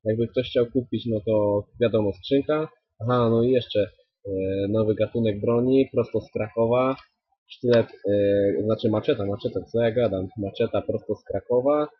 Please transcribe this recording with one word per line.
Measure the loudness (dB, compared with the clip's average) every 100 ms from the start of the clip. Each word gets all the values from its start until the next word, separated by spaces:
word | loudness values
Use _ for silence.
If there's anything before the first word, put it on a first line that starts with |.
Jakby | -2 -2 0
ktoś | -2 0
chciał | 0 0
kupić, | -2 -4 -6 -2
no | -4 0
to | 0 2 -2 -4 -2
wiadomo, | 0 2 -2
skrzynka. | -4 -2 -2 0 -4 -4 _ _ _
Aha, | -2 2 2
no | 2
i | 2
jeszcze, | 2 0 -2 -2 _ _ _ -8
e, | -4 -2 -2 -2
nowy | 0 0
gatunek | 0 -2 0 -2 0
broni, | 0 0 2 2 2
prosto | 0 -2 -4
z | -6
Krakowa. | -8 -6 -2 0 2 0 -4 -12 _ _ _ _
Sztylet, | -6 2 4 2 -4 0
e, | 2 4 4 2 0
znaczy | 0 0 0
maczeta, | 0 0 -2 -2
maczeta, | -4 -4 -6 -4
co | 0
ja | 0
gadam? | 2 0 -2 -6 -8
Maczeta | -8 -2 -2 -2
prosto | -4 -6 -6
z | -8
Krakowa. | -6 -8 0 0 2 0 -2